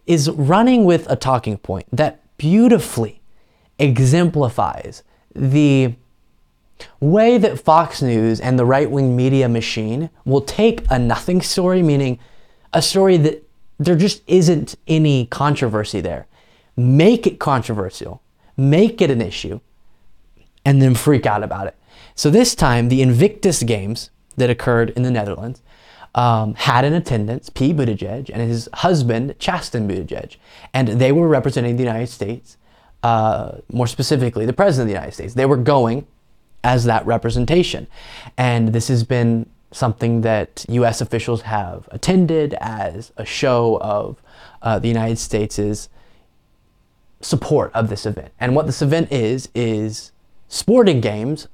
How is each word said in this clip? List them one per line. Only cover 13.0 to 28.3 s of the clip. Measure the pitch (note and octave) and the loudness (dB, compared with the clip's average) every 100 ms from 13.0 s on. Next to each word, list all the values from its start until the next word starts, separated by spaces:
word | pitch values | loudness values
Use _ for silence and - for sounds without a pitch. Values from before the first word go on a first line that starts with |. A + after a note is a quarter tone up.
| F#3+ F3+ | 4 4
that | D3+ D3+ - _ - - | 2 -2 -10 _ -16 -4
there | D3+ E3 | 0 2
just | G3 - - | 2 -2 0
isn't | F#3 E3 D#3+ - - - | 2 4 2 -2 -10 -2
any | D#3 D#3 C3+ A#2+ | 2 2 2 -2
controversy | - C#3+ C#3 B2 G#2+ G#2+ G2+ | -2 -2 0 0 -2 -4 -6
there, | E2+ D2+ - _ _ _ _ - | -6 -8 -12 _ _ _ _ -2
make | B2 C#3 F#3 B3 - | 2 6 6 4 0
it | - | -2
controversial, | - C3 A2+ G#2 F#2 - - - _ _ _ - | -2 -2 -2 -6 -6 -10 -14 -16 _ _ _ -2
make | C3+ D#3 A3+ A#3 | 2 4 4 2
it | D3 | 0
an | A#2+ | 0
issue, | F#2 - - G#2 - _ - - - - _ _ _ _ | -2 -8 -10 -12 -14 _ -20 -20 -20 -20 _ _ _ _
and | C#3+ C#3 | 2 4
then | C3 | 4
freak | A#2+ D3 C#3 | 4 2 2
out | B2+ G#2 | 2 -2
about | G#2 G2+ G2+ | -4 -6 -10
it. | - _ - - | -12 _ -20 -18
So | - D3 | -4 2
this | G3 A#3+ | 4 4
time, | - C#3+ A#2+ A#2+ | 2 2 2 2
the | C3 | 4
Invictus | B2+ A#2+ G3+ - G3 D3 | 4 4 2 2 -2 0
Games | A#2+ G#2+ F#2+ G#2+ - _ _ - | -2 -4 -4 -10 -12 _ _ -2
that | E3 | 0
occurred | A#2+ - A#2 A2+ | 0 0 0 0
in | - | -2
the | B2+ | -2
Netherlands, | A#2+ G2+ F2+ A#2 C3 _ _ _ - - | -2 -4 -6 -10 -14 _ _ _ -20 -8
um, | - B2 A2+ G#2+ | 0 2 2 -2
had | G#2 - B2 | -4 0 2
in | C#3 | 2
attendance | E3+ - A#2+ G#2 A#2+ - | 0 -2 -4 -4 -8 -10
Pete | - - D#3 | -2 0 0
Buttigieg | B2 G2+ G2 A#2 C3 | -2 -4 -8 -10 -10